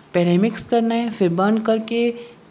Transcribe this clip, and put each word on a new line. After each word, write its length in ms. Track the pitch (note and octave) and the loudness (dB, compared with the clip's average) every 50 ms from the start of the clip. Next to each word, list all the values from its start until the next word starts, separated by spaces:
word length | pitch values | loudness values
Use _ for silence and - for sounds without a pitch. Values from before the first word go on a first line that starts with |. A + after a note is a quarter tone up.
| - - - | -12 -4 -2
पहले 240 | F3+ F3 F3 F3 F3+ | 0 2 4 4 2
mix 260 | G#3 A#3 A3 - - | 2 0 -2 -4 -6
करना 320 | - A#3+ A#3 A3+ A3+ A#3 | -2 0 0 0 0 0
है, 140 | A#3 A#3+ A#3 | -2 -2 -4
फिर 200 | G#3+ - G3 F3 | -2 0 0 0
burn 280 | E3+ F3+ F#3+ G#3 A3 A3 | 0 0 0 0 0 0
करके 760 | A3 A3 A3 A3 A3 - A#3 A#3 A#3+ A#3+ A#3 - - - - - - - | 0 0 -2 -2 -2 -4 -2 -2 -2 -2 -2 -6 -12 -20 -20 -20 -20 -20